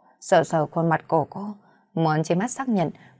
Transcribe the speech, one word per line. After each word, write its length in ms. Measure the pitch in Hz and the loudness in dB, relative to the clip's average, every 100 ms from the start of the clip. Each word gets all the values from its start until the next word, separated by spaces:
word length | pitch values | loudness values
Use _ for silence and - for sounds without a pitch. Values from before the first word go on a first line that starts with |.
| _ _ | _ _
sờ 240 | - 175 | 2 4
sờ 220 | 151 165 147 | 4 0 -2
khuôn 240 | 170 165 | -2 0
mặt 180 | 156 - | -2 0
của 180 | 165 135 | -2 -2
cô, 260 | - 202 202 _ _ _ | -6 -12 -12 _ _ _
muốn 300 | - 160 156 | -2 0 0
trên 160 | 160 175 | 0 -2
mắt 120 | 240 | -2
xác 180 | - 262 | -6 -2
nhận 200 | 208 156 - - _ | -2 -2 -6 -20 _